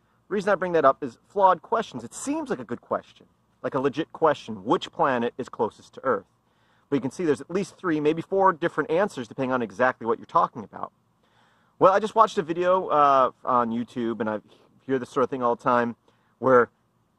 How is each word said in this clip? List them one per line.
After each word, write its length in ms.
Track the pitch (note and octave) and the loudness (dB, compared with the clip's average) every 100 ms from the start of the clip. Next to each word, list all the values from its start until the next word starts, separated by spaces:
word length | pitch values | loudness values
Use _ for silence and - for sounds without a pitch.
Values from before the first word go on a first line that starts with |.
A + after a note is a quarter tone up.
| _ _ - | _ _ -8
The 80 | G3 | -4
reason 160 | F#3+ | 0
I 40 | F#3+ | 0
bring 180 | F#3 | 2
that 120 | E3+ C#3 | 4 4
up 180 | C3 | 2
is 140 | C3 A2+ _ | -4 -12 _
flawed 340 | G3+ F#3+ F3+ | 2 4 4
questions. 420 | - A3+ G#3+ B2+ | 0 -4 -4 -10
It 100 | A2+ | -14
seems 360 | - - D4+ C#4 | -10 -6 -6 -4
like 100 | D#3+ | -6
a 40 | |
good 180 | A#2 - | -6 -10
question, 440 | - G2+ - - _ _ _ _ | -6 -6 -6 -20 _ _ _ _
like 120 | C3 | -6
a 60 | C3+ | -2
legit 320 | C3+ A#2+ - | -2 -2 -8
question, 500 | - D#3 C#3 - A2 | 0 0 0 -6 -10
which 280 | G2 C#3+ - | -2 -2 -2
planet 420 | - D#3 B2+ A#2+ - | -2 0 0 -2 -6
is 120 | B2 | -12
closest 440 | - A2 - - | -4 -6 -6 -20
to 80 | - | -8
Earth? 220 | C3 G#2 - _ _ _ _ _ - | -4 -4 -4 _ _ _ _ _ -6
But 80 | C#3+ | -4
you 40 | |
can 100 | B2+ | -4
see 140 | - E3+ | -4 -2
there's 160 | C#3 | -2
at 80 | C#3+ | -2
least 280 | F3+ G3 - | -6 -6 -8
three, 220 | F#3 D#3 | -4 -2
maybe 220 | D3 E3 | 0 -2
four 320 | - G3 F#3+ | -2 0 0
different 380 | E3 E3 - D3 | 0 -4 -4 -2
answers, 360 | D#3+ G3+ - A2+ | -2 -2 -4 -12
depending 240 | A2+ B2+ | -6 -4
on 100 | B2+ | -2
exactly 440 | A2+ F#2 B2+ B2+ A2+ | -4 -2 -2 -2 -4
what 140 | A#2 | -4
you're 60 | - | -2
talking 380 | E3 F#3+ C3 | -2 -2 -6
about. 280 | G2 F#2 - _ _ _ _ _ _ _ _ - | -16 -14 -16 _ _ _ _ _ _ _ _ 2
Well, 120 | F3 | 4
I 80 | G3 | 4
just 140 | G#3 | 0
watched 240 | A3 G#3+ - | 2 2 2
a 60 | |
video, 440 | D#3 E3+ F3+ F#3 F#3 | -4 -2 0 0 0
uh, 420 | D3 C#3+ C3+ B2+ - | 2 4 4 2 -2
on 280 | - B2 A#2 | -2 0 0
YouTube, 480 | A#2 A#2+ B2+ A#2 A2+ | -4 -6 -6 -6 -4
and 100 | A2 | -4
I 100 | G#2+ - _ _ _ - | -6 -8 _ _ _ -4
hear 140 | C3 | -4
this 100 | B2 | -4
sort 140 | C#3 | -2
of 60 | B2 | -2
thing 100 | C3+ | 0
all 140 | B2 A#2 | -2 0
the 80 | |
time, 320 | C3+ A#2+ A#2+ A2+ _ _ _ - | 2 2 2 -4 _ _ _ -4
where 320 | B2+ B2 A2+ _ _ _ _ | 4 4 4 _ _ _ _